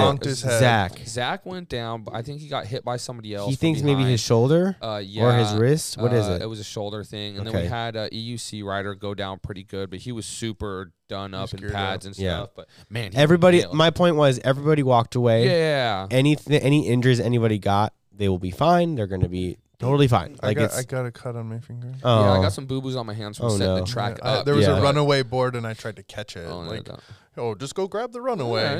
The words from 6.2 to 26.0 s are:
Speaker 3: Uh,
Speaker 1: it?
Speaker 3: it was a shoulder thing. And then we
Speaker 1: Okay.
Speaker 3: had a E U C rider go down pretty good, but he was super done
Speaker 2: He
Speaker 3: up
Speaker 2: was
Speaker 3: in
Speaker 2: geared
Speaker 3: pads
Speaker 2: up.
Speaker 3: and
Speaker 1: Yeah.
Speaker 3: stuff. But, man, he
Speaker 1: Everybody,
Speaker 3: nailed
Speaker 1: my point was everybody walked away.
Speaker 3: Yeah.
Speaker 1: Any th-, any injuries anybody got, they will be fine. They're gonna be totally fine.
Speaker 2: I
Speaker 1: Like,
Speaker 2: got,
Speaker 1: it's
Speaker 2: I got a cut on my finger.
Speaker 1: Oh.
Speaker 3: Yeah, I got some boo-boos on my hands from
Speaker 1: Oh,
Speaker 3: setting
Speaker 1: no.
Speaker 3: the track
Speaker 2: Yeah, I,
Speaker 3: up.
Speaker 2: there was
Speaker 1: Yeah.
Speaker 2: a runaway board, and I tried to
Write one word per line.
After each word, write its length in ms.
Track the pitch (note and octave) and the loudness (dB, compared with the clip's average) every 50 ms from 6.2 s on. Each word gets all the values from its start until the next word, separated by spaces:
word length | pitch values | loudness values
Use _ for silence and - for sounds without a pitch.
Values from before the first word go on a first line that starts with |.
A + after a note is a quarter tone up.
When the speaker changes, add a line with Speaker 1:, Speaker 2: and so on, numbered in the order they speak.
| G#2 G#2 | 0 0
Speaker 3:
Uh, 60 | F2+ | -2
Speaker 1:
it? 100 | F2+ G#2 | -4 -4
Speaker 3:
it 20 | |
was 140 | A2+ A2+ G#2+ | -8 -8 -10
a 40 | G#2+ | -12
shoulder 400 | - - A2 G2+ G2+ G#2+ G#2+ F#2+ | -10 -10 -8 -8 -8 -8 -10 -12
thing. 340 | - A2 G#2 G#2 G#2 G2+ G2 | -10 -10 -10 -10 -10 -8 -8
And 100 | G2+ A2 | -8 -4
then 60 | A2 | -2
we 40 | F#2 | -2
Speaker 1:
Okay. 60 | E2+ F2 | -2 -2
Speaker 3:
had 260 | - A#2 A#2 A#2 A2 | -4 -4 -6 -6 -6
a 120 | A2 G#2+ - - | -6 -8 -8 -8
E 40 | A2+ | -10
U 180 | A2+ A#2 A#2+ A2+ | -10 -8 -10 -10
C 240 | - - A2 G#2+ | -10 -10 -10 -8
rider 320 | G2+ G2 G2 G2 F#2+ G#2 G2 | -6 -4 -4 -4 -4 -6 -8
go 220 | G2+ G#2 G2+ G2+ | -8 -8 -8 -6
down 240 | F#2+ G2 F#2+ F#2+ F2+ | -6 -6 -8 -8 -10
pretty 240 | - - G#2 F#2 G2 | -10 -12 -12 -12 -14
good, 260 | - - F#2+ G2 F#2 | -10 -8 -8 -8 -8
but 100 | F#2 F2+ | -10 -12
he 120 | - B2 | -10 -10
was 160 | A#2+ A2 F#2+ - | -10 -10 -10 -10
super 640 | - - A#2 A2+ G#2 - G#2+ G#2 F#2+ F#2 F#2+ E2+ _ _ _ - | -10 -8 -8 -8 -8 -8 -8 -10 -8 -10 -12 -14 _ _ _ -12
done 220 | G#2+ G2 G2 G2 | -10 -10 -10 -8
Speaker 2:
He 60 | F#2+ F#2 | -8 -8
Speaker 3:
up 40 | |
Speaker 2:
was 120 | G2 F#2+ G2+ | -8 -8 -10
Speaker 3:
in 60 | F#2+ | -10
Speaker 2:
geared 140 | G#2 G2+ G#2 | -8 -6 -4
Speaker 3:
pads 320 | G2+ F#2+ F#2+ F#2+ F#2 F#2 | -4 -2 -4 -4 -6 -10
Speaker 2:
up. 60 | G2 | -12
Speaker 3:
and 80 | G2 F#2+ | -8 -4
Speaker 1:
Yeah. 180 | F#2+ F#2 E2+ E2+ | -2 -2 -2 -4
Speaker 3:
stuff. 120 | - - _ | -6 -10 _
But, 120 | - - _ _ - - - | -20 -20 _ _ -20 -18 -10
man, 200 | G#2 A#2 A2+ F#2+ | -8 -8 -8 -4
he 60 | G2 C3+ | 2 4
Speaker 1:
Everybody, 420 | D3 D3+ F3 E3+ F3+ F3+ F3 F3 | 6 6 6 8 8 8 8 6
Speaker 3:
nailed 120 | G#2 E2+ A2 | 4 2 2
Speaker 1:
my 160 | D#3 D#3+ E3 | 2 2 4
point 280 | D#3 - F3+ F3 D#3+ D3+ | 4 4 4 4 4 6
was 220 | D3 C#3 B2+ B2 - | 4 4 4 2 2
everybody 380 | B2+ C3+ C#3 C#3+ D3+ D#3 D3 C#3 | 0 0 2 2 2 2 2 4
walked 320 | B2+ B2 A#2 A2+ - - | 4 4 4 4 2 0
away. 320 | B2 A#2+ A#2 A2+ A2+ A#2+ B2+ | 2 4 4 4 6 4 4
Speaker 3:
Yeah. 580 | F3 E3 D#3+ D#3 D3 C#3 B2 A2+ G2+ F#2+ F#2+ F#2+ | 4 4 2 2 2 0 0 0 -2 -2 -4 0
Speaker 1:
Any 240 | A#2+ C3 C3+ D3 D3+ | 2 4 4 4 4
th-, 260 | - - C3 D3 D3 - | 2 0 0 0 2 4
any 240 | C3+ D3 D3+ - G2+ | 4 4 4 4 2
injuries 320 | A#2+ B2 A#2 B2+ B2 A#2 | 2 2 4 4 4 4
anybody 380 | G2 A#2 A#2+ A#2+ A2+ A2+ G#2+ G2+ | 2 2 2 2 2 2 2 0
got, 360 | - G2 G2 G2+ G#2+ - - _ _ _ _ | 0 0 2 2 2 0 -2 _ _ _ _
they 140 | G2+ G2+ G2 | -2 0 0
will 80 | F#2+ F2+ | 0 0
be 120 | F#2 F#2 | -2 -4
fine. 420 | F#2 - D3 E3 F3 F3 F3 E3+ D#3 | -2 0 2 4 4 4 4 0 0
They're 140 | A#2+ G#2 F2+ | -2 -4 -4
gonna 200 | G2 F#2 F2+ F2 | -2 -2 -2 -2
be 300 | F2+ F2+ F#2 F2+ - - _ _ _ - | -2 -2 -4 -4 -6 -8 _ _ _ -6
totally 280 | A#2 B2+ C#3+ C#3+ C#3+ B2 | -2 0 4 4 4 6
fine. 280 | A#2+ F#2+ E2 - - - - | 4 4 2 0 -10 -6 -2
Speaker 2:
I 40 | B2 | -2
Speaker 1:
Like, 100 | G#2+ A2 | 0 2
Speaker 2:
got, 60 | A#2 | 0
Speaker 1:
it's 120 | - - B2+ | 0 0 -4
Speaker 2:
I 60 | B2+ | -6
got 240 | - C3 B2+ B2 A#2+ | -4 -4 -6 -4 -6
a 40 | |
cut 240 | A#2 - - B2+ A#2 | -8 -10 -10 -10 -8
on 140 | A#2 A2+ A2+ | -8 -8 -8
my 80 | A2+ A#2 | -10 -10
finger. 340 | - - A#2+ A#2+ B2 B2 C3 C3 C3 | -12 -12 -12 -12 -12 -12 -10 -2 2
Speaker 1:
Oh. 180 | B2+ A#2 A2 G#2 | 4 6 6 8
Speaker 3:
Yeah, 100 | G2+ F#2+ | 6 6
I 80 | F#2+ F#2+ | 6 4
got 100 | F#2+ G2 | 4 0
some 140 | - C3+ C3 | -2 -6 -6
boo-boos 280 | C3 C3+ C3 C3 B2+ | -6 -4 -4 -4 -4
on 120 | B2+ A2+ A2 | -6 -6 -6
my 80 | G#2+ | -8
hands 220 | A2 G#2+ G#2 G#2 - | -8 -8 -10 -8 -4
from 100 | B2 A#2 | 0 0
Speaker 1:
Oh, 20 | |
Speaker 3:
setting 160 | G#2 G2 G2 | 2 2 2
Speaker 1:
no. 140 | F#2 F#2 F#2 | 2 2 0
Speaker 3:
the 60 | F#2 F#2 | -2 -2
track 320 | - A#2 G#2 G#2 A2 - - | -4 -2 -4 -4 -4 -4 -2
Speaker 2:
Yeah, 60 | G#2+ | -2
I, 40 | G#2+ G#2 | 0 0
Speaker 3:
up. 80 | - | 2
Speaker 2:
there 80 | C#3 C#3+ | 2 2
was 140 | C#3+ G2+ F#2+ | 4 4 4
Speaker 1:
Yeah. 100 | F#2 F#2+ | 4 4
Speaker 2:
a 40 | |
runaway 420 | C#3 C#3 C#3+ D3 D3 C#3+ C#3+ C3+ C3 | 4 4 4 2 2 2 2 2 0
board, 320 | A#2 B2+ B2+ B2+ B2+ B2 | 0 -2 -2 0 0 -2
and 100 | A#2+ A#2 | -4 -6
I 80 | A2+ A2 | -6 -8
tried 220 | - - A2+ G2 | -8 -10 -12 -12
to 80 | G2 | -12